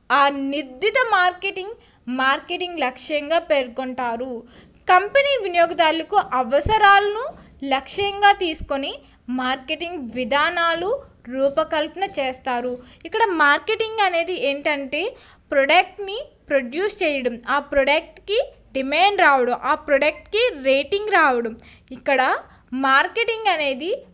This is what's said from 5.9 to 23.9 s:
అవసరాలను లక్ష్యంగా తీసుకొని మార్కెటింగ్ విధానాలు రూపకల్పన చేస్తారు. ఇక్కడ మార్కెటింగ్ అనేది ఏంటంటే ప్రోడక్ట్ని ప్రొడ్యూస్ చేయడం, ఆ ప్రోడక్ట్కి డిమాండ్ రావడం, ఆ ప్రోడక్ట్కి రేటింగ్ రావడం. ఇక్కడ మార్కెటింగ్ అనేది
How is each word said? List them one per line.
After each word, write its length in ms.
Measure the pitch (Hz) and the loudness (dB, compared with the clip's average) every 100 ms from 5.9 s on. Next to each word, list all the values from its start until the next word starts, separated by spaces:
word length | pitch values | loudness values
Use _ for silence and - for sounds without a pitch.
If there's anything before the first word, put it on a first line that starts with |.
| 320 320 403 | 2 0 -2
అవసరాలను 1080 | - 254 240 277 381 427 403 403 415 427 571 - - - | 0 -2 0 0 2 4 6 6 4 -2 -8 -10 -20 -12
లక్ష్యంగా 640 | 277 269 277 - 403 403 403 | -4 -4 -4 -4 -4 2 4
తీసుకొని 680 | 403 349 - - 277 285 539 - _ - | 4 -2 -4 -6 -6 -6 -10 -18 _ -8
మార్కెటింగ్ 840 | 254 254 262 262 311 339 349 240 | -4 -2 -4 -6 -8 -8 -10 -8
విధానాలు 920 | 233 240 285 311 349 339 339 370 539 - _ 233 | -6 -2 0 0 0 0 0 -2 -4 -8 _ -10
రూపకల్పన 760 | 262 277 285 311 311 311 339 | -2 0 0 -2 -2 -4 -4
చేస్తారు. 800 | 392 349 262 254 - 247 247 247 - - | -6 -4 -6 -6 -6 -4 -6 -8 -14 -20
ఇక్కడ 180 | 330 440 | -8 -2
మార్కెటింగ్ 760 | 453 330 285 302 - 440 440 440 | 0 4 4 4 0 -4 -2 0
అనేది 460 | 392 339 339 370 | 0 0 -2 -2
ఏంటంటే 720 | 277 277 311 294 269 294 415 - - - _ | -2 -2 -2 -4 -4 -6 -6 -8 -20 -20 _
ప్రోడక్ట్ని 720 | 285 269 339 370 - 381 427 605 _ - | 0 4 4 2 -6 -10 -10 -12 _ -4
ప్రొడ్యూస్ 540 | 277 247 294 403 - | -2 -2 -4 -4 -2
చేయడం, 380 | 339 277 247 233 - | -2 -2 -4 -6 -2
ఆ 100 | 277 | -4
ప్రోడక్ట్కి 920 | 285 285 269 311 320 - - 427 - - _ | 0 0 2 0 -2 -12 -2 -2 -2 -10 _
డిమాండ్ 480 | 269 269 302 392 403 | -6 -2 2 2 4
రావడం, 380 | 320 269 240 240 | 4 4 2 -2
ఆ 120 | 254 | -2
ప్రోడక్ట్కి 760 | 302 - 277 294 302 - 415 494 311 | -2 0 2 2 -2 -4 0 0 0
రేటింగ్ 480 | 262 269 285 403 427 | 0 0 0 -4 2
రావడం. 480 | 381 302 247 233 226 - - _ | 4 4 2 -4 -10 -18 -20 _
ఇక్కడ 460 | 254 - 262 262 494 - - _ | -8 0 2 2 -2 -6 -20 _
మార్కెటింగ్ 760 | 254 269 269 349 440 466 440 427 | -2 2 4 2 -2 -2 0 0
అనేది 560 | 330 285 262 320 | 0 -2 -4 -6